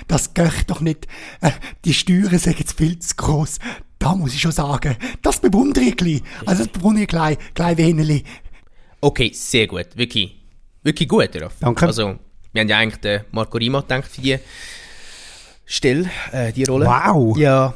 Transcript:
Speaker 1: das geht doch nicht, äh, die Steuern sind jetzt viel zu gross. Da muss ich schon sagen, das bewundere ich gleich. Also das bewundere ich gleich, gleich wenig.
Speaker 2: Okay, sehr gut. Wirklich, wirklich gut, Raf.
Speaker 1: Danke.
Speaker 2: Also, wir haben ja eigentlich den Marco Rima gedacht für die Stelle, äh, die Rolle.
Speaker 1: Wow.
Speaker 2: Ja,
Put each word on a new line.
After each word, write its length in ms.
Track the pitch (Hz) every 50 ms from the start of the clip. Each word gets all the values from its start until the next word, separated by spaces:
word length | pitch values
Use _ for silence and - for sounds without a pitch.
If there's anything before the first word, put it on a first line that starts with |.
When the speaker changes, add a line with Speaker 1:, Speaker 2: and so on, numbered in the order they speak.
| - -
Speaker 1:
das 260 | 170 139 - - -
geht 340 | 180 170 165 - - - -
doch 120 | 180 -
nicht, 260 | 160 160 151 - - - - - - - - -
äh, 100 | 180 151 - - - - - - -
die 100 | 170 -
Steuern 440 | - - 190 180 185 208 190 180 170
sind 180 | - 175 160 -
jetzt 180 | 156 - - -
viel 200 | 156 165 175 170
zu 160 | - - -
gross. 440 | - - - 156 147 156 - - - - 240 - - - - - -
Da 160 | - 143 185
muss 180 | 196 156 131 131
ich 80 | 143
schon 100 | - 165
sagen, 440 | - - 147 143 143 120 - 147 123 - - 254 - -
das 180 | - - - -
bewundere 440 | - 226 185 202 269 294 - - 254
ich 120 | 233 - -
gleich. 260 | 180 170 151 120 - - - - -
Also 180 | 202 185 196 226
das 80 | - -
bewundere 300 | 180 170 214 214 214 202
ich 60 | -
gleich, 280 | 170 165 160 156 156 - - - -
gleich 240 | - 175 175 170 160
wenig. 460 | 165 170 165 151 156 156 151 135 - - - - - - - - - - - - - - - -
Speaker 2:
Okay, 300 | - 143 143 - 120 110 -
sehr 340 | - - - - 113 107 92
gut. 280 | 95 87 85 - -
Wirklich, 440 | 117 123 120 - 113 92 - - - - - - - - - _ -
wirklich 260 | - 151 151 - 147 117
gut, 200 | 196 214 123 - - 78
Raf. 140 | 78 - - -
Speaker 1:
Danke. 260 | - 120 117 - 170 165
Speaker 2:
Also, 320 | 110 113 107 98 92 - - - _ - - - -
wir 80 | 110
haben 80 | 110 104
ja 80 | 104 107
eigentlich 240 | 113 110 - -
den 200 | - 104 104 101 104 -
Marco 260 | - 107 110 - - 117
Rima 240 | 113 120 135 139
gedacht 240 | 135 - 127 135 135 -
für 120 | - 135
die 160 | 131 135 131 131 - - - - - - - - - - - - - - - - - - - - - - - - _
Stelle, 440 | - - - - - 123 151 185 180 - - - -
äh, 220 | - 131 120 113 110
die 100 | 131 131
Rolle. 220 | 127 127 113 107
Speaker 1:
Wow. 500 | 117 120 139 175 208 202 151 120 113 110 151
Speaker 2:
Ja, 360 | 147 139 135 135 131 131 127